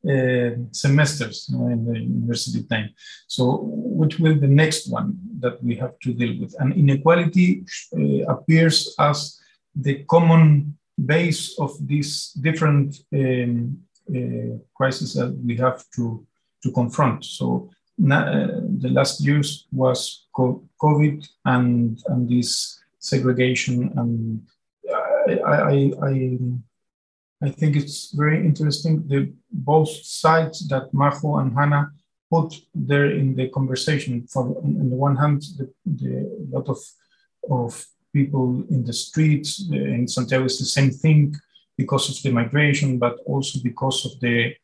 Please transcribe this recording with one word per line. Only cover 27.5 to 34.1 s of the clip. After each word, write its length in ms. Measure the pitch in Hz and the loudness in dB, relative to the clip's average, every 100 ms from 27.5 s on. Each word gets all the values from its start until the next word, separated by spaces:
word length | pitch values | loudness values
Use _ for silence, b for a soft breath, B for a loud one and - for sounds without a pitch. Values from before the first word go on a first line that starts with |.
think 240 | - 156 143 | 0 2 2
it's 380 | 139 - - | -2 -10 -10
very 260 | 143 151 160 | -2 0 2
interesting, 680 | 185 143 151 139 165 156 156 | 2 2 0 -2 0 0 0
the 240 | 139 135 - _ | -2 -2 -8 _
both 380 | 170 131 156 151 | -8 2 4 4
sides 760 | - - - 160 160 156 - 151 | -4 -12 0 2 4 2 -6 -4
that 220 | 135 - | -4 -2
Majo 460 | 139 143 139 151 143 | 2 2 2 -2 0
and 160 | 135 | -2
Hannah 380 | 120 147 147 147 - _ _ _ | 0 2 2 0 -6 _ _ _
put 240 | 165 160 - _ | 0 0 -6 _
there 380 | 160 131 143 143 | -8 0 2 2
in 240 | - 135 127 | 2 0 -2
the 120 | 131 | -4
conversation. 760 | 139 131 127 - 147 131 | -2 -2 -2 -2 -2 -2